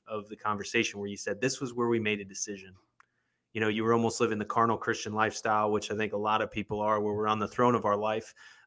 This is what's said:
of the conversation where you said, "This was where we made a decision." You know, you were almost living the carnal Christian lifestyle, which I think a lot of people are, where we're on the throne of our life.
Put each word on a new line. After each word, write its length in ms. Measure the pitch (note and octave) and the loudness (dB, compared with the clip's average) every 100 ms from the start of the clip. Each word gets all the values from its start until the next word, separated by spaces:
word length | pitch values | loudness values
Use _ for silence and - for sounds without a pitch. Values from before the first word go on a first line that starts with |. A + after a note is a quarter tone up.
| - | -10
of 220 | G#2+ G#2 | -8 -8
the 80 | G#2+ | -6
conversation 640 | G#2+ G2+ F#2+ A#2 A2 G2+ | -4 -4 0 0 0 -4
where 80 | G2+ | -8
you 80 | G2+ | -6
said, 240 | G#2+ G2+ | -6 -4
"This 180 | C3+ - | -2 -4
was 140 | C3 | -4
where 160 | A#2+ A#2+ | -2 0
we 120 | A#2 | 2
made 200 | G#2+ G#2 | 0 -2
a 40 | |
decision." 500 | G2 G2 G#2+ G2 F#2+ F#2+ _ _ _ _ _ _ _ | -4 -10 -8 -10 -14 -20 _ _ _ _ _ _ _
You 80 | A2 | 0
know, 80 | A2 | 0
you 160 | A2 | 2
were 80 | A2+ | 4
almost 280 | A#2 A2+ - | 4 4 2
living 200 | A#2 G#2 | 2 0
the 40 | |
carnal 320 | G#2 A#2 A2+ G#2+ | 0 2 2 2
Christian 360 | - A2 G#2+ | -2 -4 -4
lifestyle, 580 | G#2+ G#2+ - A2+ G#2+ G#2+ | 0 0 0 0 2 4
which 220 | G#2 - | 2 0
I 40 | G#2 | -2
think 160 | G#2 | -2
a 40 | G#2 | 0
lot 260 | G#2+ G#2+ | 0 2
of 80 | G#2 | 0
people 300 | G#2+ G2 G#2 | -4 -4 -2
are, 200 | G#2+ G#2+ | 2 2
where 140 | G#2 | 0
we're 140 | G#2 G#2+ | 0 0
on 100 | G#2+ | 0
the 80 | G2+ | 0
throne 300 | - B2 A#2 | 2 4 4
of 80 | |
our 100 | G#2 | 2
life. 400 | G#2 G#2+ A2 - - - - | 2 0 -2 -6 -16 -20 -20